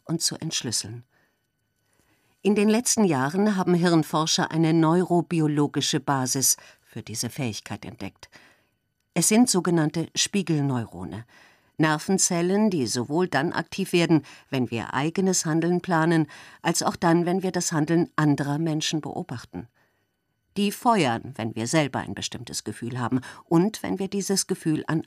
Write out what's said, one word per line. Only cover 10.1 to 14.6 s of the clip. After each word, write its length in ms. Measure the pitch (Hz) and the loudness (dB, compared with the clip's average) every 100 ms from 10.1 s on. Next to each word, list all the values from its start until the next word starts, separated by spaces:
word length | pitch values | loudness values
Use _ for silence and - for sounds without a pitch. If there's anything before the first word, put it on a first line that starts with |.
Spiegelneurone, 1120 | - - 202 170 151 139 123 107 87 90 101 - - _ _ _ - | -2 -2 0 0 0 0 -2 -4 -10 -12 -12 -16 -20 _ _ _ 0
Nervenzellen, 920 | 156 151 - 190 - 170 180 202 220 | 2 2 0 0 2 0 2 2 2
die 160 | 175 110 | 2 -2
sowohl 420 | 123 120 156 180 | -2 -2 0 0
dann 240 | 131 165 | 0 -2
aktiv 420 | - - - 185 | -4 -6 -6 0
werden, 280 | 175 165 156 - - - | 2 4 2 0 -16 -6
wenn 180 | 135 | -4